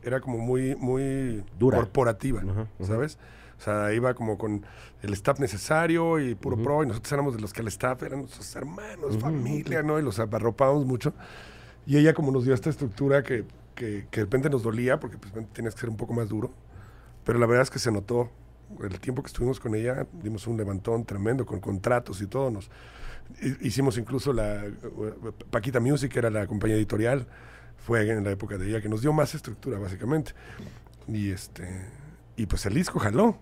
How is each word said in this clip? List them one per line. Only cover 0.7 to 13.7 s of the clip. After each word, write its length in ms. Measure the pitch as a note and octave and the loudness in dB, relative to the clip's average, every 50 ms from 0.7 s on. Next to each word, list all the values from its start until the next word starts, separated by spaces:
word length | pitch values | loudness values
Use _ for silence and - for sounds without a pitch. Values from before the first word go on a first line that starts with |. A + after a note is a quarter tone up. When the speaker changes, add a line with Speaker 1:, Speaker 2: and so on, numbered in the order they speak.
| C#3 | -2
Speaker 1:
muy 640 | - - B2 B2+ C3 C#3 C3+ C3+ C3+ C3 B2+ A#2 G#2 G2+ - - F2 | 0 0 0 0 0 0 0 0 -2 -2 -2 -4 -4 -6 -10 0 4
Speaker 2:
Dura. 200 | A2+ C3 - A#2+ | 6 6 6 6
Speaker 1:
corporativa, 640 | A2+ G#2 - C#3+ B2+ A#2 A2 - - C3+ B2+ G#2 | 4 4 2 4 4 4 2 2 0 0 0 0
Speaker 2:
Ajá, 260 | F#2 F#2+ F#2+ G#2 A2 G#2+ - - | 0 0 0 -2 -2 -4 -6 -6
ajá. 80 | F#2 | -2
Speaker 1:
¿sabes? 320 | F#2 G#2+ A2+ C#3 D#3 - - - - - - - - - - | 0 0 0 0 -2 -4 -12 -20 -20 -20 -20 -20 -20 -20 -8
O 40 | |
sea, 320 | - G#2+ G#2 G#2 G#2 G#2 G#2+ | -4 -2 0 0 2 2 2
iba 180 | A#2 A#2+ B2+ | 2 2 2
como 240 | B2 B2 A#2+ A2 G#2+ | 0 0 -2 -2 -2
con 300 | F#2+ A2 G#2+ G#2 G2+ G2 - - - - - - - | -2 -2 -2 -2 -2 -4 -8 -18 -18 -20 -20 -16 -8
el 140 | - G#2 G2+ | -4 -4 -4
staff 260 | F#2+ - - C#3 C3 | 0 2 0 2 2
necesario 800 | C#3+ - - G2 - - D#3 D#3 E3+ E3 E3 E3+ E3 E3 E3 D#3+ | 0 -2 -2 -6 -2 2 2 4 4 4 4 4 4 2 2 2
y 140 | C#3+ B2 A2+ | 2 0 -2
puro 220 | G2 - C#3 B2+ | -2 -2 -2 0
Speaker 2:
Ujú. 80 | G#2 A2+ | 0 2
Speaker 1:
pro, 200 | C#3 D3 D3+ D#3 | 2 2 2 2
y 20 | |
nosotros 240 | C3 G2+ A2 - - | 2 0 -4 -4 -2
éramos 240 | C#3+ C#3 C#3 C#3+ A#2+ | 0 0 0 0 0
de 60 | G#2+ | -2
los 140 | G#2+ G2 - | -6 -6 -6
que 80 | - | -6
el 60 | A2+ A2 | -6 -6
staff 340 | F#2+ - - B2+ C3 B2 | -4 -2 -2 -2 -2 -2
eran 160 | - - C3+ C#3 | -6 -8 -6 -8
nuestros 340 | C3+ - - - - - - | -8 -10 -12 -14 -14 -12 -10
hermanos, 580 | - B2+ C#3+ E3+ G3+ - - - - - - | -10 -10 -10 -10 -12 -12 -14 -10 -6 -4 -2
Speaker 2:
Ujú, 80 | G#2 A2 | -2 0
Speaker 1:
familia, 580 | A#2 D3 D#3+ C#3+ B2 B2+ D3 D3 C#3+ D3+ E3 D#3+ | 0 0 0 0 0 0 -2 -2 -2 0 0 0
Speaker 2:
ujú. 100 | D3+ D3+ | 2 2
Speaker 1:
¿no? 100 | D3+ D#3 | 2 2
Y 40 | |
los 160 | D3+ B2+ G2 A#2+ | 2 0 0 0
abarropábamos 680 | A2+ G#2 A2 A2 G#2+ A#2 G#2 - C#3 C3+ C#3+ D3+ C#3 | -2 0 0 2 2 0 4 6 6 6 6 6 4
mucho. 300 | B2+ B2+ A#2 - D3 - - - - - - - - - - - - - - - | 2 0 0 0 -2 -2 -2 -16 -16 -16 -18 -18 -18 -18 -18 -20 -20 -20 -14 -2
Y 100 | - C3+ | 4 6
ella 160 | D3 D3 D#3 | 8 8 8
como 180 | D#3 - D#3+ C3+ | 8 6 2 2
nos 140 | C3+ C3 A#2+ | 4 4 4
dio 80 | C3 | 4
esta 160 | C3 A#2+ - D#3+ | 4 4 2 0
estructura 540 | D3 - D3 A#2+ F#2+ - C#3 C3+ C#3 C#3+ | -2 0 -4 -4 -2 0 4 6 6 4
que, 220 | C3+ - C3+ A2+ G#2 - - - - - | 4 2 -2 -2 -4 -6 -12 -20 -20 -20